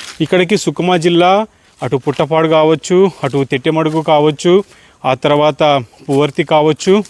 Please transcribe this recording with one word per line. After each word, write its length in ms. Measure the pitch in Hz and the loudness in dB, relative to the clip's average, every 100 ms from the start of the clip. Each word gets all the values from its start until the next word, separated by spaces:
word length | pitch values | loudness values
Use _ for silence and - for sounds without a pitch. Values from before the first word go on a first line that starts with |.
| - - | -14 -8
ఇక్కడికి 360 | 156 185 180 208 | -2 0 0 -2
సుకుమా 400 | - 147 180 180 | -2 -4 -2 0
జిల్లా, 500 | 170 170 180 202 220 _ _ _ | 0 2 2 2 -2 _ _ _
అటు 140 | 135 135 | -6 -4
పుట్టపాడు 520 | 147 139 147 160 160 | -4 -4 -2 0 2
కావచ్చు, 640 | 156 156 156 - 185 190 - | 2 2 0 0 2 2 0
అటు 200 | - 143 | -4 -4
తెట్టెమడుగు 580 | 135 135 165 160 156 160 | -2 -4 -2 -2 -2 -2
కావచ్చు, 640 | 156 151 151 143 175 185 196 - _ _ | 0 2 2 0 0 0 0 -10 _ _
ఆ 100 | 135 | -4
తర్వాత 680 | 131 151 143 151 143 151 143 117 - - | -2 0 2 0 0 0 0 -4 -12 -4
పువర్తి 340 | 139 151 160 | -2 0 -2
కావచ్చు, 600 | 151 156 156 151 - 202 196 | -2 0 2 0 0 0 0